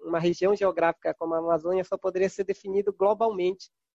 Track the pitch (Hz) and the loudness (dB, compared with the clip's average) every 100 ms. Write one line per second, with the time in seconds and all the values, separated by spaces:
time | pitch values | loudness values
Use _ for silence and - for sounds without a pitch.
0 | 165 170 175 175 190 202 190 165 165 - | -4 -2 0 2 2 2 0 2 0 0
1 | 160 - 165 165 165 165 165 185 175 190 | -4 -4 -4 -2 0 0 0 -2 -2 -4
2 | 190 180 190 - 190 190 196 196 208 196 | -2 0 -2 -2 -6 -6 -4 -2 0 2
3 | 196 214 226 190 180 190 - _ _ | 2 2 0 0 -2 -2 -10 _ _